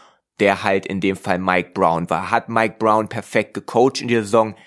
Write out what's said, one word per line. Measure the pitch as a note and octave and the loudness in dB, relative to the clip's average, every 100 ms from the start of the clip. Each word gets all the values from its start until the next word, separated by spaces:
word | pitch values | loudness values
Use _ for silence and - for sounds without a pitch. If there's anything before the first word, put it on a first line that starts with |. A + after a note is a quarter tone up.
| _ _ _ - | _ _ _ 0
der | G2+ G2 | 0 2
halt | G#2 G2 - | 0 -2 -2
in | G2 | -2
dem | F#2+ F#2 | -2 -2
Fall | - F2+ | -2 -2
Mike | F#2 F2+ F2 - | 0 0 -2 0
Brown | F2 E2 F2 | 2 2 -2
war. | E2 F#2 | -4 -2
Hat | A#2 - | -4 0
Mike | A2+ A2+ - | 0 0 0
Brown | A2 G#2+ G#2+ | 2 2 0
perfekt | A2+ - A2+ G#2 | -8 -4 -2 -2
gecoacht | - - A2+ C3 - | -6 -2 2 2 2
in | B2 | -2
dieser | A#2 | -2
Saison? | G#2 A2+ A2 G#2 | 2 2 0 -4